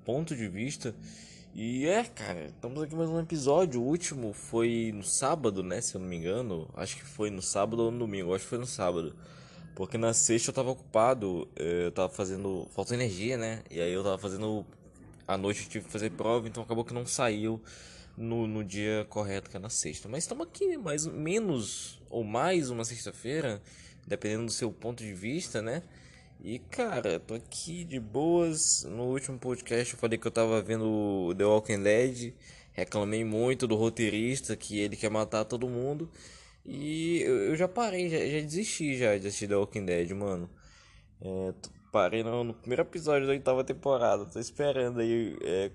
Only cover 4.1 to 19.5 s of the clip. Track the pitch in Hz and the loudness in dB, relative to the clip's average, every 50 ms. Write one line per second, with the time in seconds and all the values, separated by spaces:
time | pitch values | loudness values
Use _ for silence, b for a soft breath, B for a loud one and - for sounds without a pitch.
4.1 | 147 135 117 107 101 - - - 120 117 117 117 117 117 113 113 107 101 95 - | -4 -4 -6 -6 -6 -8 -10 -2 2 2 4 4 4 2 0 0 -2 -4 -2 0
5.1 | - - 135 135 165 160 127 110 98 95 92 90 90 113 120 - - 98 92 92 | 0 2 2 2 0 2 2 0 2 0 -2 -2 -2 -2 -2 -4 -4 -4 -6 -4
6.1 | 87 85 82 87 98 120 127 110 90 80 80 - - - 92 - - - - - | -4 -2 -2 -2 0 0 -2 -2 -4 -6 -6 -8 -8 -8 -6 -6 -6 -10 -12 -14
7.1 | - - 107 107 101 92 92 - - 101 101 110 117 117 117 113 117 120 120 110 | -4 -2 -2 -2 -2 -4 -4 -2 2 2 2 2 2 2 2 2 2 0 -4 -4
8.1 | 101 98 90 85 92 98 - - 123 117 123 120 - - 98 87 90 85 82 73 | -2 -4 0 0 0 0 0 -4 -6 -6 -4 -6 -4 0 0 2 2 0 -2 -4
9.1 | - B B B B B B B B B B B - - 95 - - 113 113 113 | -8 B B B B B B B B B B B -8 -8 -6 -4 -2 0 2 2
10.1 | 113 - - - 113 117 - - - 135 127 123 131 - - - - 110 113 123 | 4 4 4 6 4 4 4 2 0 0 0 0 -2 -4 -8 2 4 6 6 6
11.1 | 131 123 104 95 90 85 - - - - 73 82 87 87 87 87 85 - 92 92 | 6 4 2 0 0 -2 -4 -6 -6 -4 -2 0 2 2 0 0 2 2 0 0
12.1 | - - 101 92 95 92 98 98 95 87 - - - - 98 - 120 120 127 113 | 0 -2 -4 -2 -2 -4 -4 -4 -4 -4 -6 -6 -4 -4 -2 -2 0 0 0 -2
13.1 | 92 87 104 120 131 120 113 113 113 110 - - - 82 85 87 90 95 98 101 | -2 -2 -2 -2 -2 -2 -2 -4 -4 -6 -10 -8 -4 -2 0 0 0 0 0 0
14.1 | 95 95 101 98 95 95 107 107 107 104 87 - - - - - - - - - | 0 0 -2 -4 -4 -2 -2 -2 -2 -2 -4 -8 -16 -20 -20 -20 -20 -20 -20 -20
15.1 | - - - - 95 98 98 101 104 - - - - 110 92 - - 107 104 113 | -20 -16 -4 -2 -2 0 2 0 0 -2 -6 -8 -8 -10 -8 -6 -4 -4 -4 -4
16.1 | - - 104 110 117 120 110 113 104 120 110 - 117 113 117 - 120 120 123 120 | -4 -2 0 2 2 2 0 -2 -6 -8 -4 -2 -2 -2 -2 -2 -4 -6 -4 -4
17.1 | - - 131 117 107 107 107 110 113 110 B B B B B B B B B B | -2 0 2 2 2 2 0 -2 -2 -4 B B B B B B B B B B
18.1 | B - 113 113 117 117 117 110 107 107 107 92 95 104 104 107 107 107 104 - | B -8 -4 -2 0 0 0 0 -2 -4 -4 -4 -4 -2 0 0 0 0 -2 -2
19.1 | - 107 104 98 98 98 95 - | -4 -4 -2 -2 -4 -4 -6 -8